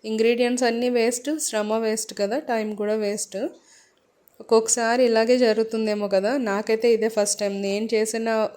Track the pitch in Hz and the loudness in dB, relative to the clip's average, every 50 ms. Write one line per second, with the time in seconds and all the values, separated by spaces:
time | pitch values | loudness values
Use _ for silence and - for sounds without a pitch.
0 | - 220 220 220 220 233 240 226 247 240 247 247 254 233 233 233 247 247 247 240 | -6 -4 -2 2 2 2 4 2 2 0 2 0 0 0 0 0 -2 0 2 2
1 | 226 240 247 254 254 285 311 311 - - - 214 208 214 220 226 226 220 220 220 | 2 2 0 -2 -4 -4 -4 -4 -4 -4 -2 -4 -2 0 -2 0 0 -2 -2 -4
2 | - - - - 202 196 226 294 302 - 240 220 214 214 214 202 208 208 214 220 | -6 -10 -4 -4 -2 -2 -2 -4 -4 -2 -4 -2 -2 -4 -6 -6 -2 -2 -2 -2
3 | 214 202 208 208 - - - 190 247 359 - - _ _ - - _ _ _ _ | -2 -4 -4 -6 -8 -8 -6 -6 -6 -6 -8 -12 _ _ -20 -20 _ _ _ _
4 | _ _ _ _ _ _ _ _ 226 - 233 226 220 220 - 247 233 226 233 254 | _ _ _ _ _ _ _ _ 0 2 4 4 4 2 0 0 2 2 4 4
5 | 254 233 226 220 226 226 247 254 247 220 214 220 226 220 226 220 220 214 208 208 | 4 4 4 2 4 4 4 4 4 4 4 2 0 -2 -2 -2 -2 -2 -2 -2
6 | 208 196 202 190 190 214 262 285 240 214 196 202 214 - 220 220 240 233 233 208 | -2 0 0 0 2 0 -2 0 -2 -2 -2 -2 0 0 0 2 4 2 4 4
7 | 214 226 220 220 202 208 - - 208 202 196 196 196 196 196 208 220 214 233 214 | 2 0 0 0 0 0 -2 -2 -4 -4 -4 -2 -4 -2 -2 -2 -2 -2 0 0
8 | 220 220 226 226 226 226 226 220 214 202 - | 0 0 -2 -4 -2 -2 0 0 -2 -2 -4